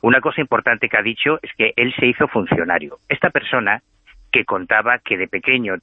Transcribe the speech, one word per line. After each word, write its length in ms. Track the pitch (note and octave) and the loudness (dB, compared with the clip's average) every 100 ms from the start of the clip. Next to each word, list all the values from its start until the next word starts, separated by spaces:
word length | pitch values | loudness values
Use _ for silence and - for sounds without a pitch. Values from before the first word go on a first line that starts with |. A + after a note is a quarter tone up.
una 180 | A2+ C3 | 4 4
cosa 220 | D#3 C3+ | 2 -2
importante 460 | C#3+ A2+ A2+ A#2 A#2+ | 0 0 0 0 0
que 80 | A2 | 0
ha 60 | |
dicho 340 | G#2 A2+ D3 D3+ | 0 -2 0 0
es 80 | - - | -4 -2
que 180 | A2 - | -2 2
él 180 | B2 - | -2 2
se 80 | B2 | 0
hizo 200 | A#2+ D3 | 2 0
funcionario. 680 | A2+ F2+ - E2+ F2 - - _ | 0 0 0 2 -2 -2 -16 _
Esta 200 | - F3+ | -2 0
persona 520 | E3 - C3 G#2 A2 _ _ _ - - | -2 -2 -2 0 -2 _ _ _ -20 -4
que 120 | A#2+ | -2
contaba 560 | - G2 F2+ A2 A2 B2 | 0 -4 0 0 2 -2
que 140 | - G2 | -2 -4
de 100 | F#2 | -4
pequeño 480 | F#2+ - C3 A2 F#2 | -4 0 0 0 -4